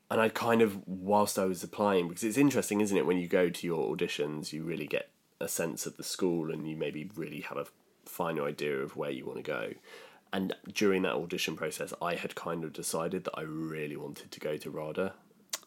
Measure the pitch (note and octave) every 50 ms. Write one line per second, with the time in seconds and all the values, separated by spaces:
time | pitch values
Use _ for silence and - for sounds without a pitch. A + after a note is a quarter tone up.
0 | _ - G#2+ A2 A2+ A2 - - A#2 A#2 A#2 A2+ A2+ G#2 G2 G2 - - F#2+ F#2
1 | F#2 G2 G#2 G#2 G#2 G2+ - G#2 F#2+ F#2+ F#2 E2 - E2+ - - G#2 G#2 G2 F#2
2 | F2 E2+ F2 - A2+ A2 G#2+ C3+ C#3+ C#3 B2+ A2 - - G#2 G#2 G#2+ G2 G2 E2+
3 | C2 E2 F#2 F2+ F2 E2+ F#2+ F#2 F2+ F2 F2 - - E2+ E2 D#2 B1+ G#1+ D#2 -
4 | F2 - - - D2 D2+ D2+ D2+ C#2+ - D2+ D#2 D#2+ E2+ E2 - D#2+ - - -
5 | - - _ _ _ _ _ - E2 D#2+ - - E2+ D#2+ A#1+ - - E2 - -
6 | - - - - G2 F2+ E2+ E2+ D#2 D#2+ E2 D#2 D2 D#2+ D#2 D#2+ D#2+ - - D2+
7 | D2+ - - - - - - - - - B1+ C#2 C#2+ - - _ _ _ _ _
8 | _ - - - F2 E2 D#2+ D2+ C#2+ D2 D2+ - D2 D2 C#2+ C2+ C#2 C#2 - -
9 | D2 D2 C2+ B1+ - B1+ B1 B1 B1 D#2 C#2+ A#1 G#1+ - - - - - - -
10 | - - - - _ _ - F#2+ F#2+ F#2 - - - - - - G#2+ G2+ F#2+ F#2
11 | F#2+ D#2+ A#1+ D2 E2+ E2+ F2+ E2+ - F2+ E2 D#2+ E2 D#2+ - - D2 C#2+ - -
12 | E2+ F2 E2+ E2+ - E2+ - - - F2 E2 E2+ D#2+ D2+ - E2+ E2+ - - E2
13 | D#2+ F2 F#2 F#2 E2 - - - D#2+ D#2 D#2 D#2+ D#2+ D#2 D#2 D#2 D2+ D2 D2 D2
14 | C#2+ C#2+ C#2+ - - - - - - D2+ D2+ D2+ - D2+ - D#2+ D#2 D#2 D#2 F2
15 | F#2+ F#2+ - - _ _ _ _ _ _ - - -